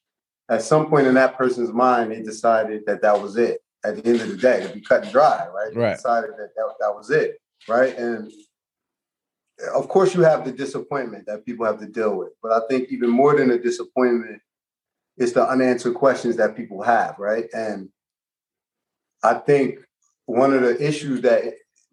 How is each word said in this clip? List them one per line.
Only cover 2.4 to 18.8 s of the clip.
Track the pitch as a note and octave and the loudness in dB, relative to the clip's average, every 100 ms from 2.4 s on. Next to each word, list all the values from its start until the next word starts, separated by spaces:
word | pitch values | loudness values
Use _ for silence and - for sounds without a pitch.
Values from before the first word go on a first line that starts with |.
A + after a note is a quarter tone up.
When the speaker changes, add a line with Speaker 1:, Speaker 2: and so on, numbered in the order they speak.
| A#2 A2+ G#2+ G#2+ G#2 | 2 2 0 -4 -4
Speaker 1:
that | G2 | 0
that | G#2 G#2 | 2 2
was | G2+ G#2+ | 0 -2
it. | A#2 - - _ | 0 -2 -10 _
At | G#2 G2+ | -8 -4
the | A2+ | 0
end | A#2+ | 0
of | G#2 | 0
the | F#2+ | 0
day, | B2+ A2 - | 0 0 -2
to | |
be | G#2 | -12
cut | - - | 0 0
and | G2+ | 2
dry, | A#2+ D3 - E2+ | 4 4 2 -4
right? | G2 A2 | -8 -6
They | A2+ | -2
Speaker 2:
Right. | A2+ - | -2 -2
Speaker 1:
decided | B2+ A#2 G#2+ | -2 -2 -2
that, | G#2+ G#2 A2 | -12 -12 -8
that | A2 - | -8 -4
that | G#2+ | -6
was | G#2 - | -6 -2
it, | D3+ A2 - _ _ - | -2 -2 -6 _ _ -4
right? | A#2 B2+ A#2+ | 0 0 -2
And | A#2+ A2+ G#2+ - _ _ _ _ _ _ _ _ _ _ _ - C3 | -6 -6 -10 -18 _ _ _ _ _ _ _ _ _ _ _ -14 -4
of | B2+ C3+ | -4 0
course, | F#3+ F#3 | 2 2
you | F3+ | 4
have | D#3+ D3 | 4 4
the | C3+ | -2
disappointment | B2+ C3+ B2+ - C#3+ A#2+ G2+ G2+ | -8 -8 -8 -8 -8 -8 -12 -12
that | G#2+ A#2+ | -12 -10
people | A2 | -4
have | A2+ G#2 | -2 -2
to | G#2 | -8
deal | A2+ G#2+ F#2+ | -4 -2 -2
with. | - _ | -8 _
But | A2+ | 0
I | A2+ A2+ | 0 2
think | C3 B2+ | -2 -2
even | B2+ A#2+ | -2 2
more | A#2+ C#3+ D3 | 4 4 4
than | B2+ | 2
the | A#2+ | 2
disappointment, | A#2+ A#2+ - C3 B2 A#2+ A2+ G#2+ _ _ _ _ _ _ _ - | -2 -4 -6 0 2 2 -2 -14 _ _ _ _ _ _ _ -4
it's | A#2+ | 0
the | B2 C3+ | 2 2
unanswered | B2+ B2+ A#2+ B2 | 2 2 0 -2
questions | A#2 C3+ A#2 B2 A2+ | 2 2 2 -2 0
that | G#2+ A#2 | 0 -2
people | F#2+ G2 | -12 -4
have, | A2 A2+ F2 - | 0 0 0 -4
right? | G2+ A2 A2+ | -4 -4 -4
And | A2+ A2 G2+ F#2+ _ _ _ _ _ _ _ _ _ | -8 -8 -8 -12 _ _ _ _ _ _ _ _ _